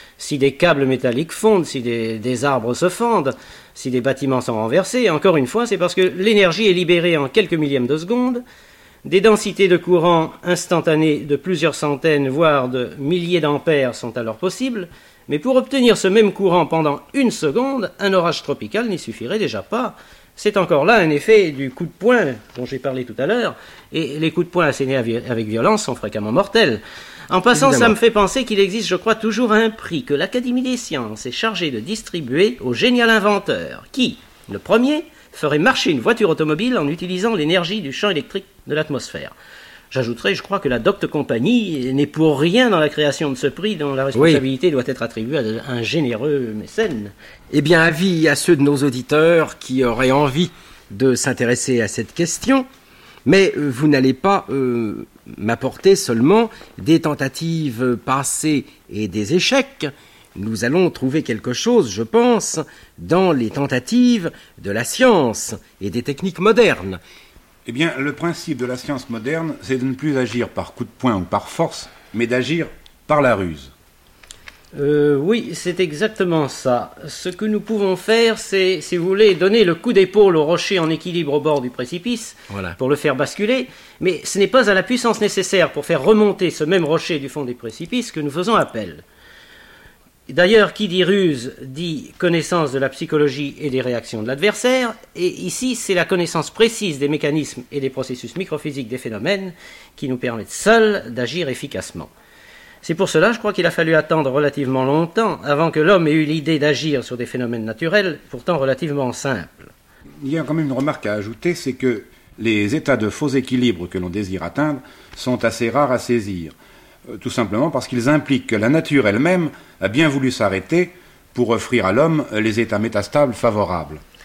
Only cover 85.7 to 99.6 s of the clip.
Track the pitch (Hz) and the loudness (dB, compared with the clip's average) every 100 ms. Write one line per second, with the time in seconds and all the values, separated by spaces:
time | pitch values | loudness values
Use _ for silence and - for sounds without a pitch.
85.7 | 151 143 156 151 214 208 190 175 - 156 | 0 -2 0 4 4 4 2 -2 -2 0
86.7 | 190 151 160 - 156 135 151 127 120 113 | 0 2 -2 -2 -6 -6 -8 -8 -10 -12
87.7 | - - 247 240 160 147 139 180 214 135 | -12 -6 -6 -6 -6 -6 -4 0 0 0
88.7 | 117 95 76 - _ - - - - - | -4 -10 -14 -20 _ -20 -20 -20 -20 -20
89.7 | - - _ _ _ - 131 180 220 190 | -20 -20 _ _ _ -4 2 6 6 4
90.7 | - 208 180 170 202 180 131 123 - 131 | 0 -2 0 2 2 2 0 -6 -12 -14
91.7 | 131 175 151 - - 180 170 151 175 147 | -8 -8 -8 -10 -2 0 0 0 0 0
92.7 | 131 131 - 160 156 147 131 143 - 143 | 0 -2 -4 -2 2 2 0 -8 -6 -4
93.7 | 127 123 117 - 113 107 139 202 208 247 | -2 -2 -4 -6 -6 -6 -2 -2 0 0
94.7 | 262 240 220 - - 180 - 180 - 254 | 0 -2 -6 -14 -4 -4 -4 -8 -4 -4
95.7 | 233 - 175 165 185 170 165 143 - 226 | -4 -2 0 0 0 -2 -4 -4 2 0
96.7 | 226 202 139 143 151 147 156 139 - 123 | 0 -6 -2 -2 0 -2 -2 -4 -10 -10
97.7 | 143 135 135 127 127 120 170 190 151 156 | -6 -6 -6 -8 -10 -10 -10 -8 -8 -8
98.7 | 139 113 123 127 104 139 196 190 165 | -8 -8 -8 -8 -4 -4 -4 -6 -14